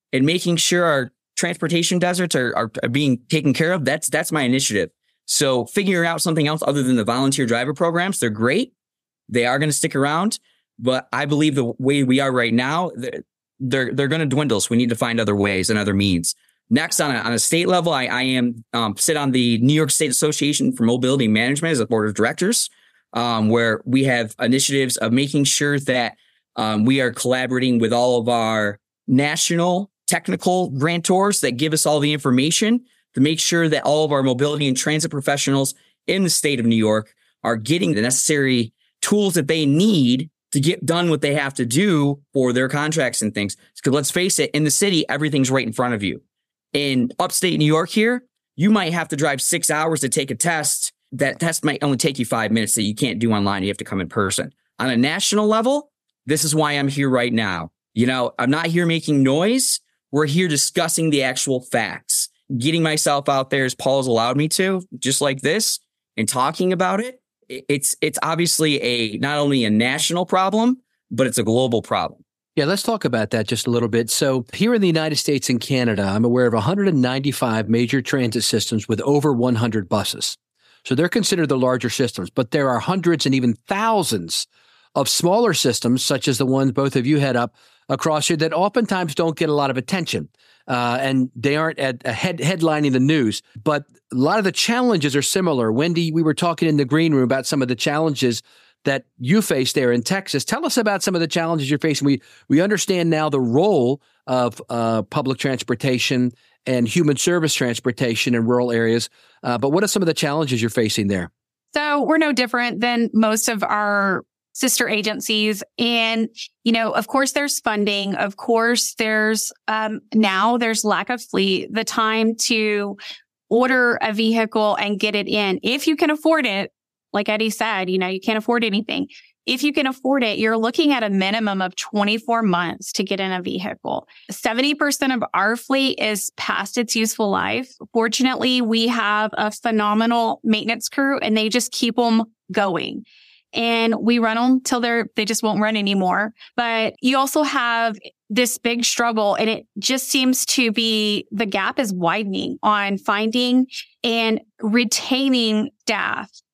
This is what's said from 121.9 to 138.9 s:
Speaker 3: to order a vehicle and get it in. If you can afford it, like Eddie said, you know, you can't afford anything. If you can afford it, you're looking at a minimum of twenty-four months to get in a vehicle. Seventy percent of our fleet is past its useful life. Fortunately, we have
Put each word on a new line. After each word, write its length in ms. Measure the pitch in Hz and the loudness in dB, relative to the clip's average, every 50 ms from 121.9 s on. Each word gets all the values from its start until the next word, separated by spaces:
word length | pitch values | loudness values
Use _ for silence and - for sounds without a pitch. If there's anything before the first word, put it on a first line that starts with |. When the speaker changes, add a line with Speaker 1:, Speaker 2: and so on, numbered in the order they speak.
| - 233 220 220 220 220 220 226 226 226 - | -2 0 0 0 2 2 2 0 0 0 -2
Speaker 3:
to 500 | - 240 220 214 214 208 202 202 202 202 202 - - - - _ _ _ _ _ - | 0 0 0 0 0 -2 -2 -4 -4 -8 -10 -14 -18 -18 -20 _ _ _ _ _ 0
order 500 | 214 233 254 254 262 254 247 240 233 - - | 2 2 4 4 2 2 2 2 2 0 -2
a 100 | 220 208 | -2 0
vehicle 640 | 214 220 220 226 226 220 220 - 220 214 208 - | 0 0 2 2 2 0 0 0 0 0 2 0
and 240 | - 202 202 208 190 | 0 -2 -2 -2 -2
get 160 | 214 214 208 | -2 -2 -2
it 140 | 208 202 - | -2 -2 -2
in. 320 | - 208 208 196 185 - - | -2 -2 0 0 -2 -2 -2
If 240 | 214 247 277 - | -2 -2 0 0
you 100 | 320 311 | 0 0
can 140 | 294 - 302 | 2 2 0
afford 360 | 302 302 - 320 320 311 262 | 0 2 2 2 2 2 2
it, 260 | 226 196 196 196 - _ _ _ _ _ _ _ _ - | 0 -2 -2 -4 -6 _ _ _ _ _ _ _ _ -4
like 160 | 202 208 220 | -2 0 0
Eddie 220 | 214 208 226 220 | 0 0 0 -2
said, 380 | 220 - 226 226 214 190 185 180 | -2 -2 -2 -2 -2 -2 -2 0
you 100 | 185 185 | 0 0
know, 80 | 185 | 0
you 140 | 180 190 190 | -2 -4 -4
can't 180 | - - 220 220 | -2 -2 -2 -2
afford 240 | 214 - 233 240 233 | 0 0 0 0 0
anything. 460 | 220 196 220 220 - - - - - - - - _ _ _ _ | 0 -2 -2 -2 -4 -4 -4 -6 -6 -10 -16 -20 _ _ _ _
If 160 | - 254 254 285 | -6 -4 -2 -2
you 100 | 294 285 | 0 0
can 140 | 320 277 | 0 -2
afford 360 | 262 262 - - 262 277 277 240 | -2 -4 -4 -2 -2 0 0 0
it, 160 | 214 202 - | 0 -2 0
you're 200 | 220 220 226 226 | 0 0 0 0
looking 340 | 220 240 247 - 320 294 277 | 0 0 0 2 2 2 2
at 100 | 247 226 | 0 0
a 80 | 202 | 0
minimum 500 | 196 190 190 190 208 226 220 208 196 190 | 0 0 0 0 0 -2 -2 -2 -2 -2
of 140 | 185 180 - | -2 -4 -4
twenty-four 680 | - - - - 208 202 208 220 226 226 - 233 226 226 | -8 -10 -4 -2 0 0 0 0 -2 -2 -2 0 0 2
months 500 | 196 180 175 175 160 - - 190 - - | 2 2 2 0 -2 -6 -8 -10 -8 -6
to 100 | - 196 | -4 -4
get 160 | - 196 196 | -4 -4 -4
in 140 | 190 190 185 | -4 -4 -4
a 100 | 180 180 | -6 -6
vehicle. 640 | 180 175 185 180 202 - - - - - - - - - - - - | -6 -8 -6 -8 -8 -10 -8 -6 -6 -6 -6 -6 -10 -18 -20 -18 -16
Seventy 440 | 190 - - 240 226 240 262 285 302 | -10 -6 -4 -2 -2 0 0 0 0
percent 380 | 294 302 285 269 - 285 269 262 | 0 -2 -2 -2 -2 -2 -2 -2
of 120 | 233 - - - | -2 -4 -2 -2
our 220 | 180 196 214 233 | 0 0 0 -2
fleet 420 | 240 - - 269 269 269 262 - - | -2 -4 -2 0 0 0 0 -2 -2
is 320 | - 214 214 190 - - - | -2 -2 -2 -4 -6 -8 -10
past 420 | - - - 185 170 208 - - 247 | -8 -6 -4 -4 -4 -4 -4 -4 -4
its 160 | 233 233 - | -2 -2 0
useful 360 | 226 220 220 - - 220 202 | 0 0 0 0 -2 0 0
life. 440 | 196 185 175 196 220 240 254 - - - 233 - - | 0 0 0 -2 -2 -4 -6 -8 -14 -20 -14 -4 -2
Fortunately, 680 | 226 220 226 220 - 247 262 254 - 233 254 254 254 | 0 0 0 0 0 0 0 0 0 0 0 2 2
we 260 | 240 220 226 226 226 | 2 2 0 2 0
have 460 | 247 | 0